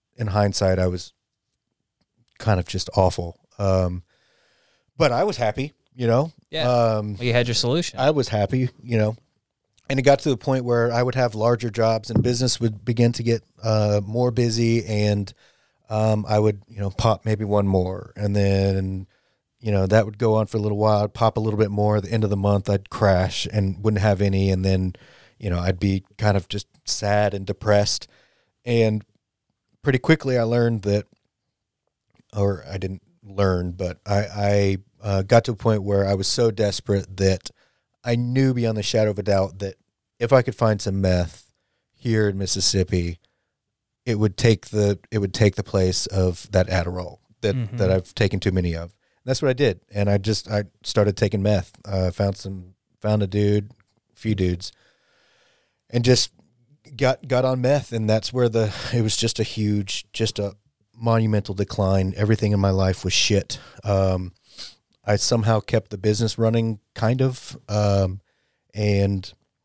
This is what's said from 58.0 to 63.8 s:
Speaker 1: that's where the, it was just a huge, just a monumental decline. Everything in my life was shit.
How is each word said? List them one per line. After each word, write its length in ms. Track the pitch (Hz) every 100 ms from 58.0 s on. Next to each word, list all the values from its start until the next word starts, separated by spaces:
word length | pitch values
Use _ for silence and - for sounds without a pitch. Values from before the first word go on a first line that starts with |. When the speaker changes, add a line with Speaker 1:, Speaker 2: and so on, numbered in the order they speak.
| 107
Speaker 1:
that's 240 | 110 -
where 160 | 120 123
the, 220 | 113 107 - -
it 60 | 120
was 140 | 110 -
just 240 | 117 -
a 20 |
huge, 640 | 110 - 104 104 98 - -
just 260 | - 110 -
a 180 | 101 - _ _ _
monumental 600 | 117 117 113 110 107 98
decline. 580 | 98 98 - 95 95 92 -
Everything 340 | 107 110 107
in 80 | 101
my 100 | 98
life 340 | 95 95 92
was 100 | 92
shit. 440 | - - 101 - - - -